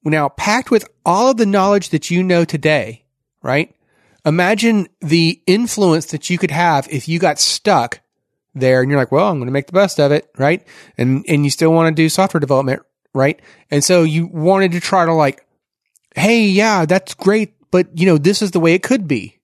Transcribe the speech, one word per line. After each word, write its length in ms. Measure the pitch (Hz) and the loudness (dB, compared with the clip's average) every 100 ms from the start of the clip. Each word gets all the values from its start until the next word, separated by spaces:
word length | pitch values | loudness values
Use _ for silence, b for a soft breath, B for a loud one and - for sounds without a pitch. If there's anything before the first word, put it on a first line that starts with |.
Now, 280 | 156 156 143 | -2 -2 -2
packed 400 | - - 220 262 | -4 -2 -2 0
with 160 | 220 - _ | -2 -2 _
all 260 | - 180 247 | -2 2 2
of 60 | 240 | 2
the 80 | |
knowledge 460 | 214 202 190 202 - | 0 2 2 0 0
that 200 | 156 - | -6 -2
you 120 | 175 | -2
know 240 | 185 175 165 | 0 0 0
today, 580 | 156 151 151 104 117 _ _ _ _ | -2 0 0 -2 -12 _ _ _ _
right? 320 | - 139 165 _ _ _ _ _ | -4 -4 -4 _ _ _ _ _
Imagine 640 | - 160 180 214 233 214 175 _ | -2 0 0 0 2 0 -2 _
the 400 | 156 165 165 - - | -2 2 2 -2 -2
influence 600 | 196 240 - 196 160 156 | 0 0 0 0 0 -2
that 240 | 151 - | -10 -6
you 80 | 175 | -4
could 120 | 175 | -4
have 380 | 147 175 147 - | -2 0 0 -2
if 180 | 147 - | -10 -6
you 100 | 165 | -2
got 200 | 175 147 | -2 0
stuck 640 | - - - 175 120 - _ _ _ _ _ | -4 -2 0 0 0 -8 _ _ _ _ _
there 260 | - 131 127 | -4 0 2
and 100 | 127 | 2
you're 80 | 143 | 0
like, 140 | 127 | 0
"Well, 160 | 139 202 | 0 0
I'm 100 | 156 | -2
gonna 120 | 123 | -4
make 160 | 135 139 | -6 -4
the 60 | |
best 260 | 180 202 - | 0 0 0
of 100 | 143 | 0
it," 200 | 147 - - | 0 -4 -2
right? 280 | 139 170 _ B B - | -2 -2 _ B B -4
And, 260 | 123 135 - | -2 -2 0
and 160 | 147 | 0
you 60 | 147 | 0
still 200 | - 160 | 0 2
wanna 180 | 165 165 | 2 2
do 160 | 156 160 | 2 0
software 320 | - 190 170 | 0 -2 -2
development, 400 | 143 135 135 135 _ _ _ | 0 0 -2 -6 _ _ _
right? 260 | 131 135 151 b b b | -2 -2 -2 b b b
And 140 | 147 | -2
so 200 | 143 180 | 2 2
you 220 | 160 156 170 | 2 0 -4
wanted 460 | 165 160 196 190 | -2 0 2 0
to 80 | 175 | -2
try 240 | - 190 | -2 0
to, 80 | 165 | 2
like, 320 | 165 143 - _ _ _ _ _ _ _ | 2 0 -2 _ _ _ _ _ _ _
"Hey, 320 | - 180 233 208 | -2 0 2 2
yeah, 400 | 190 220 202 156 | 2 2 0 2
that's 260 | 185 190 | 0 -2
great, 400 | - 185 214 208 _ _ | -4 0 0 -2 _ _
but, 180 | 180 180 | -2 -2
you 120 | 160 185 | 0 2
know, 100 | 156 | 4
this 240 | 147 202 | 2 0
is 120 | 202 | -2
the 80 | 175 | 0
way 120 | 165 | 2
it 100 | 175 | 0
could 240 | - 262 175 | 0 -2 0
be" 320 | 120 117 _ | -4 -6 _